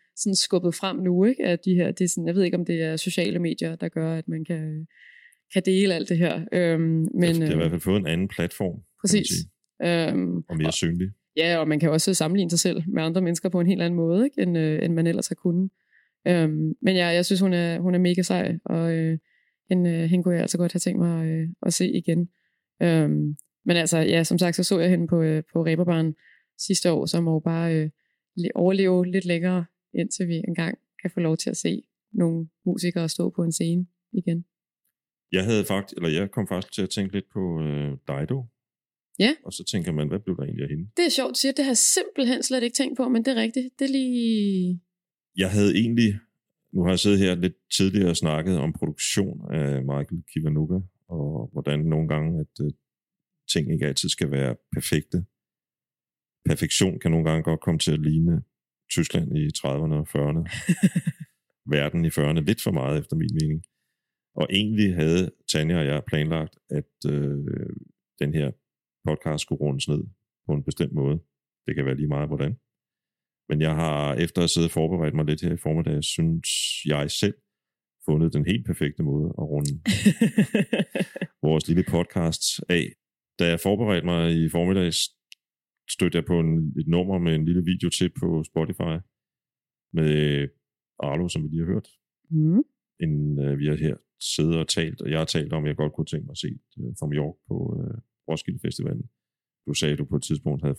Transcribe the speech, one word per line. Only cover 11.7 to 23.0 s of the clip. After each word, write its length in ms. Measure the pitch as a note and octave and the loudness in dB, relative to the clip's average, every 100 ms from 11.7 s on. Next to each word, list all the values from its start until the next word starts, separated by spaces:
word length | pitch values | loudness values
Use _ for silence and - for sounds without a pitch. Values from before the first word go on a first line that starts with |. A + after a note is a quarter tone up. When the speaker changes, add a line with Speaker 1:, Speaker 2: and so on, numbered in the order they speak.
| D3+ | 2
Speaker 1:
kan 100 | D#3+ | 2
også 240 | D#3 - | 2 2
sammenligne 360 | F#3 D#3+ F#3+ F3 | 0 2 2 2
sig 80 | E3 | 2
selv 240 | F#3 - E3 | 2 0 -2
med 140 | F3+ | -2
andre 180 | D#3+ E3 | 0 0
mennesker 260 | F3+ E3+ F#3+ | 0 0 0
på 120 | F3+ | 2
en 60 | F3 | 2
helt 160 | F#3+ | 2
anden 140 | E3+ F3 | 2 0
måde, 280 | E3 F3+ | 2 2
ikke? 180 | C4+ - | 2 0
End, 160 | F3+ E3+ | 0 2
øh, 260 | D#3 D#3 | 2 0
end 100 | E3+ | 0
man 120 | E3 E3 | 2 2
ellers 220 | E3+ - | 0 -2
har 60 | |
kunnet. 360 | F3+ F3+ F3 F#3+ - _ _ _ _ - | -2 0 0 0 -4 _ _ _ _ 0
Øhm, 480 | F3 D#3+ D#3 D#3 - | 2 2 0 -2 0
men 140 | - F#3+ | 2 2
ja, 100 | F3 | 4
jeg 200 | E3+ F3+ | 2 2
synes, 140 | G3 | 2
hun 120 | F#3+ | 4
er, 260 | F3 E3+ E3+ | 2 0 0
hun 140 | F3 | 0
er 40 | F3+ | 2
mega 240 | F3+ F3+ | 4 2
sej, 360 | F3 F#3 - E3+ | 2 0 0 -2
og, 300 | - E3 E3 | -2 -2 0
øh, 240 | E3 D#3+ D#3+ - _ _ _ _ | 0 0 -2 -6 _ _ _ _
hende, 220 | F#3 F3 | 2 2
øh, 140 | E3 | 2
hende 180 | E3 F3+ | 2 2
kunne 100 | F3+ | 4
jeg 80 | F3 | 2
altså 160 | - F3 | 0 0
godt 140 | F3 | 0
have 80 | F3 | 0
tænkt 180 | F3+ F3+ | -4 0
mig, 260 | F3 E3 D#3+ | 0 0 -2
øh, 220 | D#3+ D#3+ - | -2 -4 -4
at 120 | - | -4
se 160 | E3+ F#3 | 0 0
igen. 360 | - E3+ E3 F3 - _ _ _ _ | 0 0 0 -2 -8 _ _ _ _
Øhm, 540 | E3+ D#3+ | 2 4